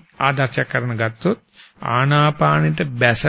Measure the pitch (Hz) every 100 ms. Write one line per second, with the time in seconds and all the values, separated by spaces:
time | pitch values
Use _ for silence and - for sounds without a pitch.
0 | - - 135 135 131 - 135 127 123 113
1 | 113 113 170 - _ - - _ - 120
2 | 135 147 151 147 151 151 156 156 143 120
3 | 123 117